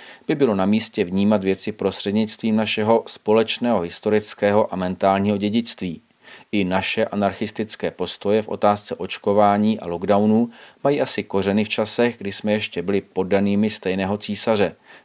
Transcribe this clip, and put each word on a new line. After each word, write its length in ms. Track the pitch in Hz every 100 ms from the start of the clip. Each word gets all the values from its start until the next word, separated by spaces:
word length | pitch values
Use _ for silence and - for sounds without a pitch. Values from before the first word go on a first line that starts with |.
| - - -
by 80 | 151
bylo 200 | 131 98
na 100 | 95
místě 380 | 110 107 -
vnímat 400 | 90 95 101 107
věci 280 | 95 95 -
prostřednictvím 840 | 104 95 - 101 104 107 - 113 107
našeho 480 | 107 - 107 113 -
společného 720 | - - 110 110 - 120 107
historického 920 | 87 - 107 107 107 - 101 104 -
a 20 | 92
mentálního 600 | 90 92 98 98 101 101
dědictví. 640 | 104 113 117 - 92 78 _ _ - - -
I 120 | 104
naše 420 | 92 92 - - 110
anarchistické 840 | 101 101 95 104 - 107 - 85
postoje 500 | - 90 - 101 107
v 80 | 107
otázce 460 | 101 104 104 - -
očkování 840 | 92 - 104 101 104 101 107 110
a 80 | 87
lockdownů 600 | 87 92 101 107 110 120 - - _
mají 180 | 143 143
asi 220 | 131 -
kořeny 400 | - 98 98 101
v 60 | 104
časech, 480 | - 107 - 120 117
kdy 140 | 101
jsme 220 | - 107
ještě 280 | 107 104 -
byli 200 | 85 98
poddanými 680 | - - 92 98 101 101 107
stejného 480 | - 92 95 95 104
císaře, 580 | - 101 - 107 90 - _ -